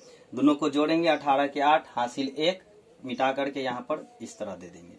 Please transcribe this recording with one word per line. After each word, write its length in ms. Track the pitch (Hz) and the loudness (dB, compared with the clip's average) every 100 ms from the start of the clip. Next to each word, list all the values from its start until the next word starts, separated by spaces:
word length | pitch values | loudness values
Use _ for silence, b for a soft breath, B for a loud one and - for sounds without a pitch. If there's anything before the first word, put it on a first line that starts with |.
| B B B | B B B
दोनों 220 | 120 143 | 2 4
को 140 | 147 151 | 4 2
जोड़ेंगे, 380 | 143 151 165 170 | 0 2 2 2
अठारह 380 | 147 143 135 139 | 2 2 2 0
के 140 | 147 | 2
आठ 240 | 143 160 - | 4 4 2
हासिल 400 | - 120 139 131 147 | -4 -4 -2 -6 -2
एक 240 | 160 190 - - - - | -2 -2 -8 -20 -20 -16
मिटा 280 | 127 123 135 | -10 -2 0
करके 300 | 131 139 139 | 0 -2 -4
यहाँ 180 | 127 123 | -4 -4
पर 240 | 123 156 - - | -6 -6 -8 -16
इस 160 | 117 - | -16 -12
तरह 160 | 101 | -10
दे 120 | 92 - | -10 -14
देंगे, 280 | - 87 | -20 -20